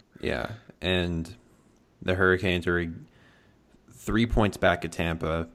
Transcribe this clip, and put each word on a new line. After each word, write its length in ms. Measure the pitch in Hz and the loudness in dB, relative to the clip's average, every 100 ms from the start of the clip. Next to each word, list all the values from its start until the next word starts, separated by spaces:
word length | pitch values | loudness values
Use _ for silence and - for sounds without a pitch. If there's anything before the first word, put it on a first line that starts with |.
| - - | -12 -8
Yeah, 320 | - 64 - 110 - - | -6 -4 -6 -10 -18 -8
and 520 | 90 92 87 85 82 - _ _ _ _ _ - | -2 0 0 -2 -6 -12 _ _ _ _ _ -10
the 120 | 92 92 | -2 2
Hurricanes 520 | 92 92 98 87 90 | 4 4 2 0 0
are 240 | 87 85 82 - _ _ _ _ _ _ _ _ | -2 -2 -8 -16 _ _ _ _ _ _ _ _
three 340 | - - 107 117 | -14 -2 0 2
points 300 | 117 104 - | 4 2 2
back 280 | 95 87 82 | 2 2 -2
at 60 | |
Tampa, 560 | - 82 80 80 82 82 | -4 -2 -2 -2 -2 -4